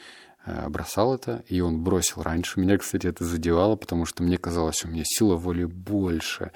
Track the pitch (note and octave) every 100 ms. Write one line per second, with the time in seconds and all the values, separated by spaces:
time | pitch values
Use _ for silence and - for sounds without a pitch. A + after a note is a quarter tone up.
0 | - - - _ E2 D#2+ D2+ D2+ D#2+ -
1 | A#2 C3 - A#2 - F#2 F2 D#2+ F2 F2+
2 | - - D#2+ E2 - - F#2 G2+ - F#2
3 | F2+ E2 E2+ E2+ E2 E2+ G2+ G#2+ - F2
4 | E2 - F2 F2+ F2 E2+ D#2+ - E2+ E2
5 | D2+ - A2 E2+ F2+ F2 E2+ F2+ F#2 G2+
6 | F#2 E2 - - F2+